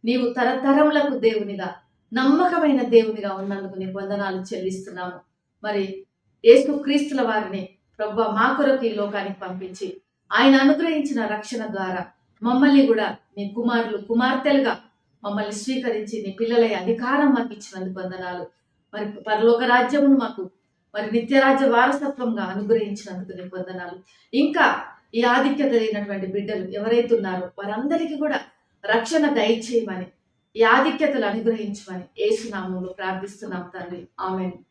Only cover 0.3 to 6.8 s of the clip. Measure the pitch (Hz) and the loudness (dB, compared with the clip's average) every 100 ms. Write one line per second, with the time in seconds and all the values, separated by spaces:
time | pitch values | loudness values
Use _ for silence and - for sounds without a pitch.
0.3 | 240 247 269 269 277 302 294 285 254 226 | 0 0 0 2 4 4 4 0 2 0
1.3 | 220 202 185 180 - _ _ _ 226 262 | 0 -4 -6 -8 -10 _ _ _ 0 2
2.3 | 302 359 339 311 262 233 233 220 214 196 | 4 4 2 2 2 6 6 6 -2 -6
3.3 | 190 196 196 190 190 190 190 196 202 196 | -6 -6 -6 -8 -8 -8 -8 -6 -4 -4
4.3 | 185 190 185 185 190 - 180 180 - _ | -6 -8 -6 -6 -8 -10 -10 -12 -12 _
5.3 | _ _ _ 214 202 190 190 - _ _ | _ _ _ -6 -4 -4 -8 -18 _ _
6.3 | _ 226 269 277 285 | _ 8 8 6 -4